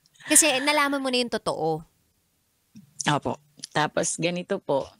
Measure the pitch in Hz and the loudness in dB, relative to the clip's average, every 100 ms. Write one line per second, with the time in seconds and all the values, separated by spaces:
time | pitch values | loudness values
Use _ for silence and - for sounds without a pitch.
0 | _ _ - 302 320 262 285 294 277 277 | _ _ 2 4 4 2 2 2 0 0
1 | 262 247 240 220 - 147 160 160 170 _ | -2 -2 -2 -4 -4 -2 -2 -4 -6 _
2 | _ _ _ _ _ _ _ - - - | _ _ _ _ _ _ _ -20 -20 -2
3 | - 147 131 - _ _ - 165 151 - | 0 2 -2 -6 _ _ -6 0 0 0
4 | 175 - 165 175 180 196 - 139 117 - | -2 -2 -2 -4 -4 -6 -2 -2 -2 -10